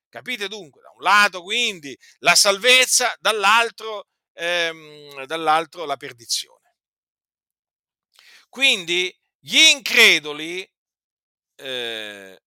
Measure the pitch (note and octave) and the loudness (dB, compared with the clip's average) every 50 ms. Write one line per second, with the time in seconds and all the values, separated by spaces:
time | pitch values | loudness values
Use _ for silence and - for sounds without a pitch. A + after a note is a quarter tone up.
0 | _ _ - A#2 C3 B3 B3 A3 G3+ F#3+ G3+ G#3+ F#3 D3 _ _ C2+ C2 D#2 A2 | _ _ -20 -16 -12 -10 -10 -8 -10 -10 -12 -14 -18 -20 _ _ _ -20 -14 -6
1 | C3 E3+ G3 G#3 G#3 G3+ F3+ F#3 E3+ F#3 G#3+ A#3+ A#3+ A3+ G3+ E3+ D3 C#3 B2 - | 0 2 4 4 2 2 -2 -6 -10 -6 -4 -2 -2 -4 -6 -8 -12 -16 -16 -16
2 | _ - - _ - D#3+ F3 - - G#3 G3 G3 G3 B3+ B3 B3+ B3+ - - - | _ -20 -16 _ 2 2 4 4 4 2 2 2 2 4 4 4 4 4 2 0
3 | B3+ A3+ F3+ - D3+ G3 A3 G#3+ G3 G3 G#3+ A#3 A#3 A#3 G3 - A3 A3 A3 G3+ | 0 0 -4 -2 -2 -2 0 2 2 4 4 4 2 0 -4 -10 -14 -12 -12 -12
4 | - _ _ _ _ _ _ - E3 E3+ F3 F3 E3+ E3 D#3+ D#3+ D#3 D3+ D3+ D3+ | -14 _ _ _ _ _ _ -8 -6 -4 -2 -2 -2 -4 -6 -10 -16 -20 -20 -20
5 | D3 C#3+ C#3+ C#3 C3+ C3+ D#3+ E3 E3 D#3 D#3 D#3+ E3+ D3+ - F3 E3 D3 C#3 B2+ | -20 -18 -16 -14 -12 -10 -8 -4 0 2 2 2 0 -4 -10 -12 -8 -8 -8 -8
6 | - C#3 B2+ A#2 A#2 - - - - - A#1 A1+ _ _ _ _ _ _ _ _ | -10 -14 -18 -16 -12 -8 -8 -8 -8 -10 _ _ _ _ _ _ _ _ _ _
7 | _ _ _ _ _ _ _ _ _ _ _ _ _ _ _ _ _ _ _ _ | _ _ _ _ _ _ _ _ _ _ _ _ _ _ _ _ _ _ _ _
8 | _ _ _ _ _ _ - - _ _ - A#3+ C4+ C4+ B3 G3+ F3 E3 F3 F3+ | _ _ _ _ _ _ -20 -20 _ _ -6 -2 0 0 0 0 -2 -2 -2 -2
9 | F3+ F3+ - _ _ _ _ _ _ C#3 G3 B3+ G#3+ G#3+ G3+ - G3+ - A3+ B3 | -2 -4 -6 _ _ _ _ _ _ -2 4 6 6 6 6 2 0 -2 2 4
10 | A3+ G#3 F3+ D#3+ D3 D3+ D3 D3 D#3 E3 F3 F3+ F#3+ - _ _ _ _ _ _ | 6 6 6 4 0 -4 -10 -10 -10 -10 -10 -12 -12 -14 _ _ _ _ _ _
11 | _ _ _ _ _ _ _ _ _ _ _ - C#3 C3+ C3 B2 A#2+ A#2 A2+ A2 | _ _ _ _ _ _ _ _ _ _ _ -16 -12 -10 -8 -8 -8 -8 -8 -10
12 | G#2+ G#2 G#2 G2+ G2 F#2+ F#2 - _ | -10 -12 -14 -16 -18 -20 -20 -20 _